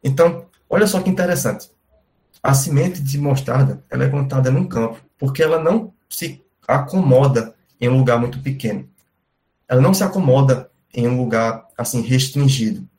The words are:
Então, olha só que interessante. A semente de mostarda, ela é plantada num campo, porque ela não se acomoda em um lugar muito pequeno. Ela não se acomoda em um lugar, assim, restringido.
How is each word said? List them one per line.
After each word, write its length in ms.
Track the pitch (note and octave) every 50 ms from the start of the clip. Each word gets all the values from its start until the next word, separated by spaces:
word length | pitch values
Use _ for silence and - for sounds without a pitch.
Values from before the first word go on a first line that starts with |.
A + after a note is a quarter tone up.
Então, 440 | - C3+ C3+ D3+ E3 E3+ - - - _ _ _ _ _
olha 180 | - F#3+ G#3+
só 140 | G3 - F#3
que 80 | F#3 F#3+
interessante. 640 | F3+ F#3+ F3+ F3 F3 - - A2+ G2 - - _ _ _ _ _ _ _ _ _ _ _ _ _ _ _
A 100 | - C3+
semente 480 | C3+ - - E3 D3 C#3 E3 F#3 F3+ -
de 160 | C#3+ C3+ C#3 C#3+
mostarda, 680 | C#3+ C#3+ C3 C3+ - - B2 C3+ C#3 C3+ C3+ - _ _
ela 160 | C#3 C3 C3
é 40 | C3+
plantada 420 | C3+ C#3+ C#3 - C#3 C3 B2+ B2+
num 160 | C3+ - F#2
campo, 340 | F2+ - A#2 A2+ A2+ - - _ _ _
porque 260 | _ C#3 C3+ C3+ -
ela 200 | D#3+ D#3 E3 D#3+
não 320 | D#3 E3 G3+ A3+ A3 - _ _ _ _
se 340 | - - F3 E3 - - _ _ _ _ _
acomoda 880 | - B2+ C#3 C#3 - - F#3+ E3 C3+ B2+ C3 C#3 C3+ A#2 A#2 A2 - _ _ _ _ _ _
em 80 | A#2+ B2
um 80 | C3
lugar 220 | C3 B2+ A#2+ A#2 A#2
muito 220 | A#2+ A#2+ - -
pequeno. 480 | - C3+ C3+ - - A2 G#2 F#2+ - - _ _ _ _ _ _ _ _ _ _ _ _ _ _ _ -
Ela 120 | B2+ B2+
não 140 | C#3+ F3+ F#3+
se 100 | - G3+
acomoda 640 | F#3 - G3 E3+ C#3 B2+ C#3 C3+ C3 C3 B2+ - - _ _ _ _
em 160 | - A#2+ A#2 A#2+
um 80 | B2
lugar, 520 | B2+ B2+ A2+ A2+ A2+ A2+ A2+ A2+ - _ _ _ -
assim, 240 | A#2 - - A#2+
restringido. 840 | A2+ A#2+ C3 C3 - - - C#3+ C#3+ C3+ C3+ A#2 A2+ G#2+ F#2 F#2+ F#2+ - _